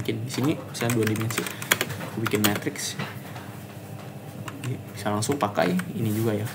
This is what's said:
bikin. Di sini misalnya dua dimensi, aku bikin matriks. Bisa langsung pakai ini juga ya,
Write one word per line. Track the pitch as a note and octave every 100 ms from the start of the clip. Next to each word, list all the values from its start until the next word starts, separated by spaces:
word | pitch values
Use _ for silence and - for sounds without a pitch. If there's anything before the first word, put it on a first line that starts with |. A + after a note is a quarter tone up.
bikin. | A2+ A2+ A#2+
Di |
sini | - C3
misalnya | D#3+ - - A#2 A#2
dua | G#2+
dimensi, | A2 A2+ - - - - - - - -
aku | -
bikin | A2+ G#2+
matriks. | G#2 G#2 - - - - - - - - - - - - - - - - - - - - B2 - -
Bisa | - G2+
langsung | G#2 A2 C#3+
pakai | G#2 G2+ F2+ F#3 F3+ -
ini | A2
juga | G#2+ A2+ G#2+
ya, | A2+